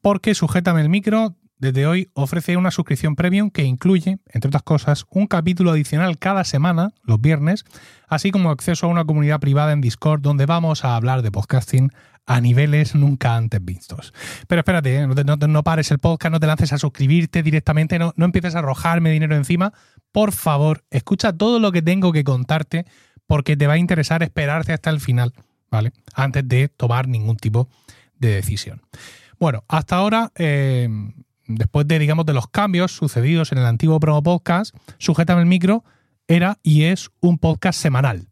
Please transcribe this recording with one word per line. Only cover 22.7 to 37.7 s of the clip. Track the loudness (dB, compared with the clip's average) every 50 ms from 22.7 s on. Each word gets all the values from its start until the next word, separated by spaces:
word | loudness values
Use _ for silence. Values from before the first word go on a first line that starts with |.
| -6 -6 -6 _ _ _ _ _ _ -20 _ _
porque | 0 0 2 0 0
te | 2 2 2
va | 4
a | 2
interesar | 2 2 2 0 0 0 0 -2 -2
esperarte | -2 -2 -4 -4 -2 -2 -4 -4 -4
hasta | -6 -4 -2 -2
el | -2 -2
final, | -2 -2 0 0 0 -2 -4 -10 -20 _ _ _ _ _
¿vale? | -4 -2 -2 -2 -6 _ _ -14
Antes | -4 -4 -4 -2 -2 -2 -2
de | 0 0 0 0 0
tomar | _ _ -2 -2 0 -2 -2
ningún | -2 -2 -2 -2 -2 -4
tipo | -2 -2 -2 0 0 -2 -2 _ _ _ -20 -20 _ _ _ _ _
de | 0 0 0
decisión. | 0 -2 -4 -6 -6 -8 -12 -14 -18 _ _ -20 -20 -20 -20 -20 -20 _ _ _ _
Bueno, | -2 -2 -2 -4 -6 _
hasta | -4 -4 -2 -2 -2
ahora, | 0 0 0 0 0 -2 -4 _
eh, | -4 -2 -2 0 0 0 0 0 0 -2 -2 -4 -6 -8 -12 -14 -18 -20 _ _ _ _
después | -8 -4 -2 -2 0 0 0 0 2
de, | 0 0
digamos, | 2 0 0 0 0
de | 0 0
los | -2 -2 -2
cambios | -2 -2 0 0 0 0 -2 -2
sucedidos | -2 -4 -6 -2 -2 0 0 0 0 0 0 -2
en | -2 0
el | 0
antiguo | 0 0 0 2 2 2 2
promo | 2 2 0 2
podcast, | 2 0 0 0 _ -2 -2 -2 -2 -4 _ -20 _ -20 -20 _
Sujétame | -2 0 0 2 2 2 4 4
el | 4
micro | 4 4 2 2 2 0 0 _ _ _ _ _ _ _ _ _ 2
era | 2 2 2 0 -2 _
y | _ 2 4 4
es | 4 2 0 -2 -6 -16 _ _
un | 0 2 2 2
podcast | 2 0 0 0 -2 -2